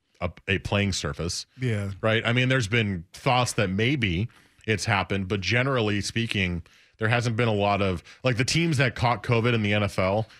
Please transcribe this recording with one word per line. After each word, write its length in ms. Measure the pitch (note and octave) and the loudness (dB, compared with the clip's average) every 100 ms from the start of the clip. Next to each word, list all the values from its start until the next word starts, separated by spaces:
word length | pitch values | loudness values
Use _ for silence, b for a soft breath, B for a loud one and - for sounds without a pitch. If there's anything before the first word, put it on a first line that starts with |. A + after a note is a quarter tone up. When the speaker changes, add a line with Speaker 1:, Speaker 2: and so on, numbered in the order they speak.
| _ - | _ -10
Speaker 1:
a, 80 | F2 - - | -10 -8 -4
a 120 | F#2+ | -4
playing 340 | - G2+ G2+ | 0 0 0
surface. 540 | F2+ D#2 D2 E2 - - - | -2 -4 -4 -6 -6 -10 -6
Speaker 2:
Yeah. 320 | B2+ G#2 G2 F#2+ | -4 -2 -4 -4
Speaker 1:
Right? 240 | A2 A2 | 0 0
I 100 | A2 | 2
mean, 160 | B2 B2+ | 0 2
there's 180 | C3 G2+ | 0 0
been 380 | A#2+ G#2 F#2 E2 | 0 0 -2 -8
thoughts 400 | - C#3 B2 A#2+ | -6 0 2 0
that 180 | - G2 | 0 0
maybe 580 | G2 A#2 D3 G#2 E2+ A#2 b b b - | 2 0 0 0 0 -2 b b b -4
it's 180 | G#2+ - | -2 0
happened, 420 | G2+ F#2 G2 F#2+ | 0 0 -2 -2
but 140 | G#2 | -4
generally 600 | F2+ A#2 C3 C3 G#2+ G#2 | 0 0 0 0 0 0
speaking, 600 | F#2+ A#2 A2+ G#2 F#2 E2+ - b b b | -2 -4 -2 0 0 -2 -8 b b b
there 80 | A2 | 0
hasn't 280 | A#2+ A#2+ A2 | 2 0 0
been 120 | A#2 | 0
a 60 | |
lot 280 | G#2 G2+ G2+ | 2 2 2
of, 220 | G2 F2 - B | 2 -2 -6 B
like, 140 | C3 A2 | -2 0
the 80 | C3 | 0
teams 320 | D#3 E3 C#3 | 0 2 2
that 160 | C3 | 0
caught 300 | - A#2 A#2+ | 0 0 0
covid 320 | - A#2 A#2 A#2 | 0 2 2 2
in 80 | |
the 100 | G#2 | 2
N 80 | G#2 | 2
F 160 | G2+ - | 0 0
L 300 | F#2+ G#2 A2 B | 2 2 -2 B